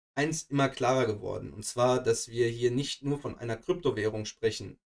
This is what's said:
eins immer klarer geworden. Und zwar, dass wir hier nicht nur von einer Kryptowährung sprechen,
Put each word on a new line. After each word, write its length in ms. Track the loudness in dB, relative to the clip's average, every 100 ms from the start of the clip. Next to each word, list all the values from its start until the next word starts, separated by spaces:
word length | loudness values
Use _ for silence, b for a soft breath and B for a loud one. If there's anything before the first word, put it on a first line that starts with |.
| _
eins 280 | -2 -2 -2
immer 260 | -2 2 2
klarer 380 | 2 2 4 2
geworden. 440 | 0 -4 -6 -8
Und 140 | -10
zwar, 380 | -8 2 4 4
dass 260 | 2 0 0
wir 180 | 0 0
hier 240 | 2 0
nicht 320 | 2 -2 -4
nur 140 | -4 -4
von 200 | -4 -8
einer 180 | -6 -6
Kryptowährung 680 | -2 0 0 2 0 0 -6
sprechen, 520 | 0 0 0 -8 -14